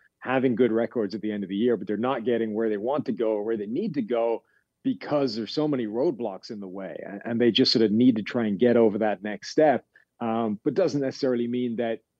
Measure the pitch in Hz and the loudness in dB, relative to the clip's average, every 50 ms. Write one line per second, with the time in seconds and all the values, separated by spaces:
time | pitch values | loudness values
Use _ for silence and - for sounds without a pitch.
0 | _ _ _ _ - 120 127 135 123 135 117 98 127 117 110 113 117 113 - 123 | _ _ _ _ -6 -2 -2 0 2 2 2 4 2 2 2 0 -2 -2 -2 -4
1 | 107 98 113 104 98 107 104 104 98 87 98 101 113 123 117 95 90 92 104 101 | -4 -4 -4 -6 -6 -4 -4 -4 -4 -4 -2 0 2 2 2 0 -2 -4 -4 -2
2 | 117 127 139 120 107 123 117 113 113 110 104 110 113 110 107 101 104 127 143 151 | -2 -2 -2 -2 -2 -2 0 0 0 -2 -2 -2 0 0 -2 -2 -2 -2 -2 -2
3 | - 135 113 101 117 110 110 104 104 110 113 107 104 104 117 165 214 214 147 143 | -2 -4 -4 -2 0 0 0 -2 -2 -4 -4 -4 -4 -6 -4 -4 -4 -4 -4 -4
4 | 113 101 120 117 117 117 113 - _ _ _ _ _ _ _ _ - 135 127 131 | -4 -2 -2 0 0 0 -2 -4 _ _ _ _ _ _ _ _ -4 -4 -4 -4
5 | - - 147 147 139 127 104 113 110 - - 151 151 156 143 123 113 104 104 120 | -4 -2 0 0 0 0 -2 -4 -6 -6 -4 -2 -2 0 0 -2 -2 -4 -2 -2
6 | 143 175 139 101 120 107 95 95 - - 120 104 98 92 92 98 95 87 76 - | 0 0 -2 -2 -6 -6 -6 -8 -12 -12 -12 -12 -12 -12 -10 -10 -10 -10 -10 -12
7 | - - 98 101 - 113 120 113 120 120 95 131 131 - - 117 113 104 104 113 | -12 -12 -12 -12 -8 -4 0 4 4 4 6 6 4 4 6 4 4 4 6 6
8 | 123 131 113 107 98 - - 120 113 107 101 87 123 123 117 120 117 110 98 107 | 6 6 6 4 0 -2 -2 -2 0 0 2 2 4 4 6 6 6 4 4 2
9 | 110 107 101 90 98 107 104 98 - - - - 156 151 127 110 - _ _ _ | 0 -2 -2 -2 -4 -8 -8 -8 -10 -4 2 4 4 4 4 2 -2 _ _ _
10 | _ _ _ - 117 113 113 113 117 110 104 101 - 147 127 151 185 151 131 143 | _ _ _ -8 -4 -2 -2 0 0 -2 -2 -2 -4 -4 0 0 0 0 0 0
11 | 135 135 - - - 131 123 120 120 120 120 123 123 120 113 107 120 113 113 107 | -2 -2 -4 -2 -2 0 0 0 -2 -2 -2 -2 -2 -2 -2 -2 -2 -4 -4 -6
12 | _ _ _ _ | _ _ _ _